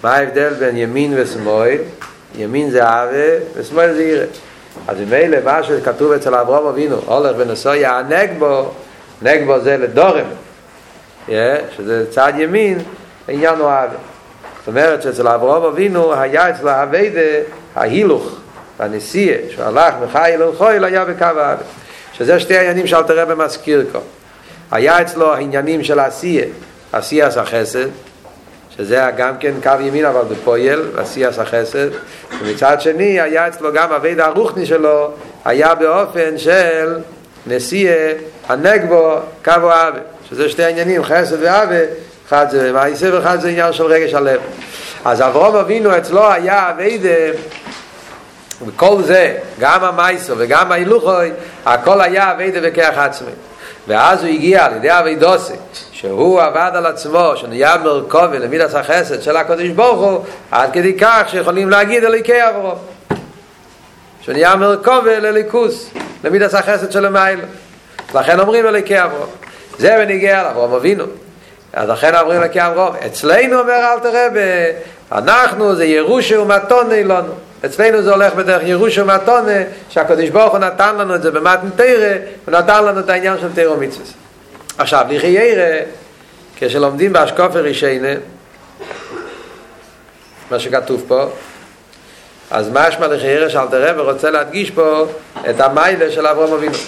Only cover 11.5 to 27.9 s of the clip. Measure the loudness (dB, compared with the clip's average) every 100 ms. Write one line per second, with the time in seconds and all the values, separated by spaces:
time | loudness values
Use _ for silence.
11.5 | -2 -6 -10 -4 -4 -2 0 0 0 -2
12.5 | 0 0 -2 -8 -18 -20 -18 -10 -2 0
13.5 | 2 0 0 -2 -8 -18 -20 -20 -20 -20
14.5 | -16 -4 0 2 2 -4 0 0 2 2
15.5 | 2 0 0 0 2 0 0 0 2 0
16.5 | 0 -2 0 0 0 0 0 0 0 -4
17.5 | -14 -12 -4 -2 2 2 0 -2 -14 -20
18.5 | -20 -20 -10 -8 -8 -6 -2 0 -2 -6
19.5 | -8 -2 2 2 0 -4 0 2 2 0
20.5 | 2 2 2 0 0 -2 -2 -2 0 -2
21.5 | -4 -8 -18 -20 -20 -20 -6 0 2 2
22.5 | 2 2 0 0 0 2 0 0 -2 -2
23.5 | -4 -2 0 0 -8 -12 -20 -20 -20 -20
24.5 | -20 -6 0 2 2 0 0 0 0 -2
25.5 | -4 -2 -4 0 0 0 -4 -4 -2 -4
26.5 | -10 -20 -20 -8 -8 -2 0 2 0 -4
27.5 | -4 -4 -6 -6